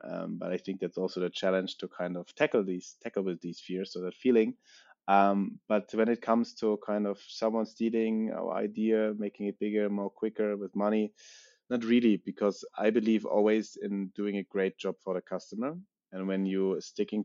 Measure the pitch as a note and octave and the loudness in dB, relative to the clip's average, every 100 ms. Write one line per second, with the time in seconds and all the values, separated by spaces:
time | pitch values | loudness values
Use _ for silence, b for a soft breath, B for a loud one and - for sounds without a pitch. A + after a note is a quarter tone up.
0 | - F2 F2 F2 F2+ F#2 - F#2+ F2+ - | -8 -8 -8 -6 -4 -4 -4 -6 -4 -2
1 | F#2 F2+ F2 - G2 F#2+ F#2 - F#2 - | -4 -2 -4 -2 0 0 -2 -8 -10 -6
2 | F2+ F2+ - - D3+ A#2 F#2+ F2+ - - | -6 -6 -8 -2 2 2 0 -4 -8 -12
3 | A#2 G2+ F#2+ E2+ F2 E2 - F#2 F#2+ F2+ | -8 -4 -4 -4 -8 -12 -8 -6 -6 -8
4 | F2+ - B2+ A#2 A2+ - b b b b | -8 -2 4 4 4 -2 b b b b
5 | - G2 G2+ G2+ G2 - - G#2+ - A2 | 4 6 6 4 0 -4 0 0 0 0
6 | A2+ A#2 A#2 A#2 A#2 - A2 G#2+ - G#2 | 2 2 2 2 0 -2 0 0 -2 -2
7 | G2+ G2 - - A2+ A2+ A2 - A2+ A2+ | -2 -4 -10 -2 -2 0 -4 -2 0 0
8 | A2 A2 A2 - F2 F2 G#2+ G#2+ A2 A2 | 0 0 -2 -4 -4 -4 -4 -2 2 2
9 | G#2+ G#2+ G#2 - G2+ - G#2 G#2+ G#2 G2+ | 2 -2 -6 -4 -6 -4 -2 0 0 -2
10 | G2+ - A2 G#2+ G#2+ G2+ F#2+ G2+ G#2 G#2+ | -4 -4 -6 -2 -2 -2 -6 0 2 2
11 | G#2 _ B B B B - B2 A2+ A#2+ | 0 _ B B B B -6 -2 4 6
12 | A#2 G2 - - G#2 - - - G#2+ A2+ | 6 4 0 0 0 0 -8 0 2 4
13 | A2 A2 G#2 G#2 G#2+ A2 G2+ G2 G2+ G2 | 4 2 2 4 4 4 0 -6 -4 -4
14 | F#2+ - G#2 G2+ F#2 G2 F#2+ - G2 F2+ | -4 -4 -4 -4 -4 -2 -2 -2 -6 -6
15 | F#2+ F2+ - F#2 - G#2 C3 F3 G3 _ | -4 -6 -4 -10 -8 -6 -6 -8 -16 _
16 | _ F#2 F#2+ F#2+ F#2+ F#2+ F#2+ E2+ - - | _ -6 -2 0 0 0 0 0 -4 -6
17 | G2+ G#2+ | -4 -4